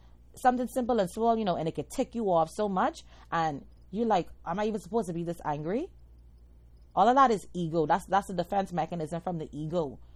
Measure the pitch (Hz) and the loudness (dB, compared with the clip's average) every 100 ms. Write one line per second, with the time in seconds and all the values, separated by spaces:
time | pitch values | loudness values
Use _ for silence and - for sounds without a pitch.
0 | - - - - 254 254 247 262 233 233 | -20 -20 -20 0 2 2 -2 -4 0 2
1 | 180 220 233 226 208 170 156 156 139 - | 0 0 0 2 0 -2 -2 -4 -8 -4
2 | 247 233 208 170 160 - 214 185 254 - | -4 -2 2 2 2 0 -2 0 0 -2
3 | - - - 165 160 139 - - - 190 | -18 -20 -6 -2 -2 -2 -10 -20 -10 -2
4 | 233 190 160 - - 185 214 208 170 226 | 2 2 0 -10 -6 -2 -2 -4 -2 -2
5 | 180 170 165 165 147 147 151 226 370 - | -2 -4 -4 -4 -4 -4 -2 -4 -4 -12
6 | - - - - - - - - - - | -20 -20 -20 -20 -20 -20 -20 -20 -6 4
7 | 208 262 262 202 - 180 165 165 151 180 | 6 8 6 6 -2 -4 -2 2 2 2
8 | - 190 196 175 170 202 190 175 160 170 | 2 0 0 -6 0 0 0 -2 -2 -4
9 | 156 165 185 165 156 147 156 175 147 107 | -4 -6 -4 -6 -8 -8 -4 -2 -2 -6
10 | - | -18